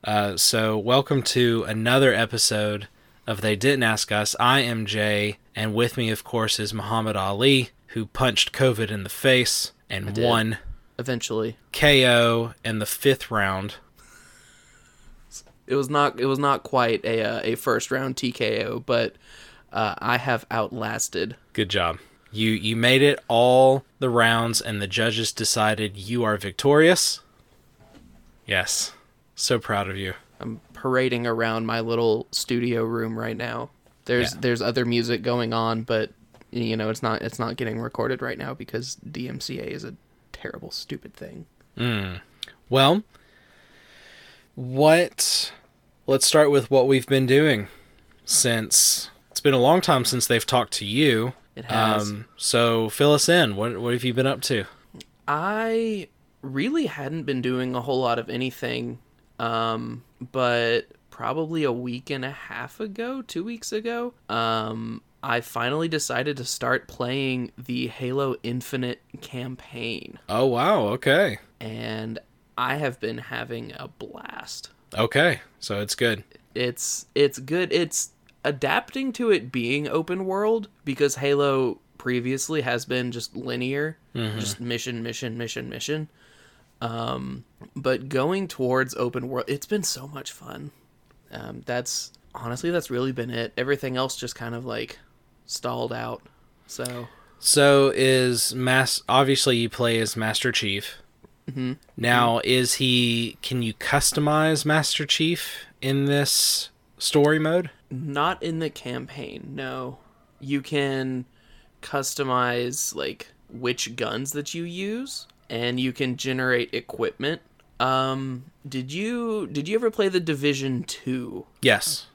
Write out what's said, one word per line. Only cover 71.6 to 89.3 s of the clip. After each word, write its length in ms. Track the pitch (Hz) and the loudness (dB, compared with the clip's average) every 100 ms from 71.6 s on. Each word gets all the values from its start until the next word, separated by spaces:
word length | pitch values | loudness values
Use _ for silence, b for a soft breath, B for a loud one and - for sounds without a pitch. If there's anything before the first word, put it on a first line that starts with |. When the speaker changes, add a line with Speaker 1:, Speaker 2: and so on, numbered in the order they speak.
| 110 113 113 110 110 113 _ _ _ - | -12 -8 -8 -8 -8 -10 _ _ _ -6
Speaker 2:
I 200 | 127 139 | -4 -2
have 240 | 147 123 | -4 -4
been 180 | - 117 | -6 -6
having 540 | 117 120 120 117 113 | -8 -10 -8 -10 -10
a 160 | - - | -14 -16
blast. 840 | - - - - - - - - _ _ - | -14 -16 -14 -14 -14 -14 -14 -16 _ _ -2
Speaker 1:
Okay. 440 | 113 - 170 143 - _ | 0 4 2 2 -6 _
So 220 | - 101 | -6 -6
it's 160 | 104 - | -4 0
good. 260 | 120 104 - - _ | 0 0 -6 -20 _
Speaker 2:
It's, 520 | 110 123 120 - - - - | -4 -4 -4 -6 -6 -6 2
it's 240 | 143 139 | 2 2
good. 320 | 135 165 185 | -4 -2 0
It's 380 | 165 165 - - _ _ _ | 0 0 -2 -6 _ _ _
adapting 680 | - 143 139 170 254 269 269 | -4 -2 0 0 0 -6 -4
to 180 | 226 240 | -2 2
it 180 | 190 117 | 2 2
being 380 | 127 117 143 151 | -4 0 -2 0
open 380 | 151 165 180 190 | -2 -2 -4 -2
world 420 | 190 214 226 208 _ | 0 2 0 -2 _
because 320 | 151 135 143 135 | -8 0 0 2
Halo 640 | 139 143 143 135 127 - _ _ | 0 2 4 2 0 -2 _ _
previously 600 | 131 123 120 135 - 156 | -2 -2 0 -2 -2 -2
has 240 | 127 120 | 0 -2
been 260 | - 127 123 | -2 -4 -2
just 240 | 120 113 | -6 -10
linear, 640 | - 127 123 127 139 151 160 _ | -10 -8 -4 -4 -2 -4 -6 _
Speaker 1:
Mm-hmm. 240 | 127 110 107 | -6 -6 -4
Speaker 2:
just 220 | 110 104 | -6 -6
mission, 420 | 120 120 127 120 | -6 -6 -6 -6
mission, 340 | 117 113 123 117 | -6 -8 -8 -6
mission, 320 | 117 - 123 | -8 -8 -10
mission. 400 | 120 - 151 151 b b b b b b _ | -10 -6 -6 -6 b b b b b b _
Um, 640 | 117 117 117 127 131 131 - _ - | -8 -6 -6 -6 -6 -12 -16 _ -18
but 360 | - 139 131 135 | -6 -2 -2 -2
going 360 | 135 143 190 185 | -2 0 -2 -4
towards 480 | - 127 127 131 127 | -4 0 0 0 -2
open 320 | 123 123 | -4 -4
world, 180 | 123 | -6